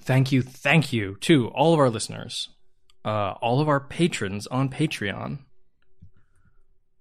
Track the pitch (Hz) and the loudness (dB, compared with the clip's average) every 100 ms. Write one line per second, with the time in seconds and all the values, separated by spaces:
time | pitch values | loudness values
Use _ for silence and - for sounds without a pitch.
0 | - 131 131 131 123 - 143 160 - 117 | 0 2 4 2 0 -2 2 4 4 0
1 | 95 98 - 151 110 - 160 160 131 110 | -4 -2 4 4 4 2 4 4 4 0
2 | - 110 120 - - _ - _ _ - | -6 -10 -10 -10 -12 _ -20 _ _ -12
3 | 107 107 101 - 117 127 151 139 135 - | -6 -4 -4 -4 -2 0 2 0 -2 -2
4 | 180 - 101 101 - 127 135 135 156 - | -2 -2 -6 -8 -6 -4 -2 -2 -4 -4
5 | 101 113 123 143 - - - _ - - | -6 -6 -8 -12 -14 -20 -20 _ -20 -20
6 | - - _ _ _ _ _ _ _ _ | -20 -20 _ _ _ _ _ _ _ _